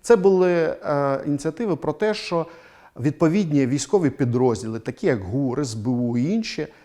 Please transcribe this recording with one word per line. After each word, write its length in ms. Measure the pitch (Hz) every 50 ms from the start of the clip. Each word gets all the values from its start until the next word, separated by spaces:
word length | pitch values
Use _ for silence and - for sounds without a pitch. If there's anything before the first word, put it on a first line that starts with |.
Це 140 | - - 233
були, 380 | 202 180 196 190 185 185 180 175
е, 680 | 170 160 151 - - - - 147 143 143 139 135 135 - 147
ініціативи 480 | 147 139 - 160 175 - 240 208 165
про 180 | 147 - 147 147
те, 200 | - 208 214 208
що 320 | - - - 180 170 156 - - - - - - - - - _ -
відповідні 680 | 117 151 - - 170 156 165 214 202 156 147 143 135 120
військові 420 | 131 143 - - - 196 165 139
підрозділи, 720 | - - 143 123 117 123 127 127 113 95 107 110 110 117
такі 280 | - - 117 - - 180
як 160 | 131 107 95
гур, 360 | 92 104 139 143 127 113 -
С 140 | 147 123 110
Б 140 | 110 104 127
У 300 | 127 120 123 120 117 120
і 140 | 127 160
інші, 360 | 214 226 220 - - - 147 - - -